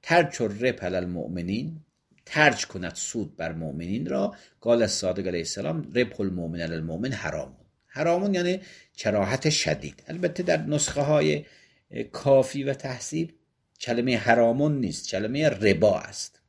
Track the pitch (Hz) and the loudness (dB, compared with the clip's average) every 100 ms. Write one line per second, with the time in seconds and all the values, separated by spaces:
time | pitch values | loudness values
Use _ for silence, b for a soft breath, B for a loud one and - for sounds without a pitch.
0 | - 170 156 - 113 101 127 123 90 92 | 4 4 4 0 -2 0 -2 0 -2 -2
1 | 90 87 62 87 87 107 151 160 - _ | -2 -6 -6 -6 -4 -4 -4 -10 -18 _
2 | _ _ - 151 151 117 - 92 90 - | _ _ -8 4 4 4 -6 -6 -8 -8
3 | - 117 85 - 82 80 80 71 85 107 | -8 -6 -6 -6 -6 -4 -6 -6 -4 -4
4 | 160 - - B B B 117 117 107 - | -2 0 -2 B B B 2 4 4 0
5 | 92 92 92 90 80 - 139 165 - 120 | -2 -2 -2 -4 -4 -6 -4 -4 -2 -2
6 | 123 - 98 90 82 85 82 82 82 80 | -2 -2 -4 -2 -6 -4 -4 -4 -6 -4
7 | 123 127 80 - - - _ _ _ 139 | -4 -4 -6 -6 -8 -14 _ _ _ -4
8 | 165 175 202 185 175 185 B B B - | 0 2 2 0 0 -2 B B B -6
9 | 110 104 95 135 156 151 - 78 73 - | 0 2 2 2 0 0 0 -2 -4 -14
10 | - 165 180 170 175 160 156 147 - - | -12 -4 -4 -2 0 0 2 0 0 0
11 | 143 151 156 147 151 b b b _ 117 | 2 4 4 0 -4 b b b _ -10
12 | 117 - 143 135 131 143 139 135 139 123 | -10 -4 6 6 6 -2 -4 -4 -6 -10
13 | - 156 165 _ _ _ _ _ - 120 | -8 -6 -6 _ _ _ _ _ -4 0
14 | 123 120 123 117 117 120 151 143 107 78 | 2 0 4 6 6 4 2 2 -2 -4
15 | - 95 110 135 151 98 107 92 107 90 | -6 -4 -2 2 0 4 4 6 4 4
16 | - - - _ | -4 -12 -14 _